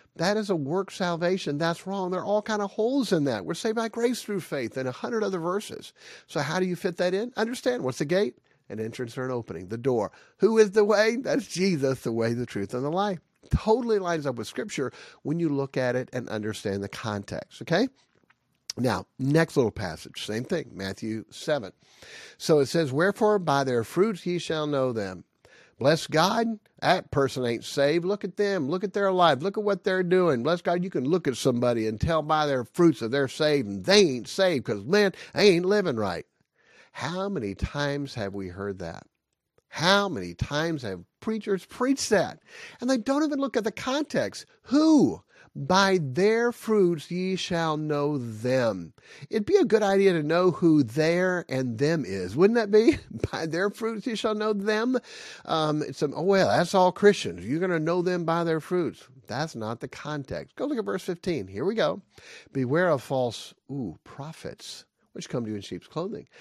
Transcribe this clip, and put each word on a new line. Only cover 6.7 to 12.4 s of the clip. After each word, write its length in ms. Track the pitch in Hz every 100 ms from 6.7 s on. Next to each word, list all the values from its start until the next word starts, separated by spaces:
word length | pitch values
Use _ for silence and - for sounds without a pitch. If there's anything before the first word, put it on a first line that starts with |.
| 175
fit 220 | 180 170
that 160 | 180
in? 180 | 190 247 -
Understand 460 | 226 247 254 247
what's 160 | 127 -
the 60 | 147
gate? 320 | 185 233 - _ _ -
An 100 | 107
entrance 380 | 110 120 120 131
or 80 | 127
an 60 |
opening, 360 | 123 - 85 92
the 100 | 117
door. 340 | 131 120 95 - - -
Who 200 | 208 220
is 140 | 208
the 120 | 214
way? 320 | 208 208 220 233
That's 320 | - 269 -
Jesus, 540 | 170 196 151 135 127
the 100 | 123
way, 220 | 113 117
the 120 | 120